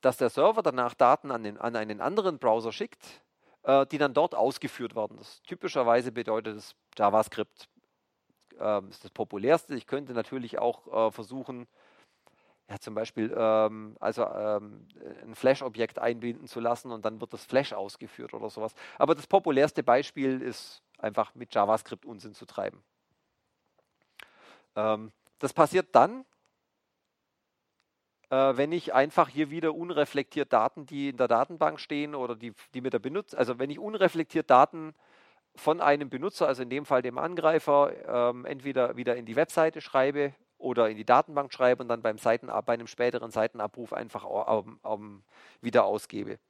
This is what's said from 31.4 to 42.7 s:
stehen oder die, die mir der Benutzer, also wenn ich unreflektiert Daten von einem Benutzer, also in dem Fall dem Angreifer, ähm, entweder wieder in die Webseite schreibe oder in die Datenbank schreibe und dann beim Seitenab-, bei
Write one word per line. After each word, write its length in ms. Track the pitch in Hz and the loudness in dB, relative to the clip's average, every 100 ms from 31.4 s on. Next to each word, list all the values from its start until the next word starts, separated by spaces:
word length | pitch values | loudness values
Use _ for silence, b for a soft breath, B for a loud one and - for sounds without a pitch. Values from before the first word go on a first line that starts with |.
| 135 170 156 156 | 2 0 -2 -2
stehen 340 | - 147 147 | -6 -6 -4
oder 220 | 147 123 113 | -6 -6 -6
die, 180 | 117 107 - 131 | -12 -16 -14 -8
die 60 | |
mir 100 | 127 | -4
der 80 | 120 | -4
Benutzer, 400 | 120 170 208 - | -4 -6 -8 -2
also 180 | 123 120 | -2 -2
wenn 140 | 139 | -4
ich 80 | 147 | -6
unreflektiert 680 | 202 214 185 165 156 165 147 | -8 2 2 2 -2 -4 6
Daten 420 | 127 143 165 156 - b b b b _ - | 6 6 2 -12 -16 b b b b _ -4
von 260 | - 165 | -2 2
einem 300 | 160 147 139 | 2 2 0
Benutzer, 360 | 131 170 - 156 | -6 -6 -2 0
also 140 | 127 | 0
in 80 | 123 | -4
dem 160 | 131 147 | -6 0
Fall 160 | 131 | 0
dem 160 | 127 127 | 0 -4
Angreifer, 1120 | 160 180 156 160 - 143 143 - - 120 120 | -4 0 2 2 4 4 4 0 -4 0 0
ähm, 160 | 123 127 | -2 -10
entweder 500 | 143 139 131 123 120 | -10 -4 0 0 0
wieder 200 | 123 120 | -4 -4
in 100 | 113 | -4
die 100 | 113 | -2
Webseite 460 | 160 - 160 160 | 0 2 0 -2
schreibe 540 | - 139 135 143 143 139 _ _ | -4 0 2 0 -4 -4 _ _
oder 300 | 131 120 110 | -4 2 2
in 80 | 107 | 0
die 80 | 107 | 4
Datenbank 480 | 127 156 147 139 | 4 4 -4 -6
schreibe 280 | - 127 123 | 2 2 2
und 60 | 123 | 0
dann 140 | 117 | -2
beim 160 | 113 107 | -2 -2
Seitenab-, 480 | 120 117 - 107 | 0 0 0 -4
bei 80 | - | -2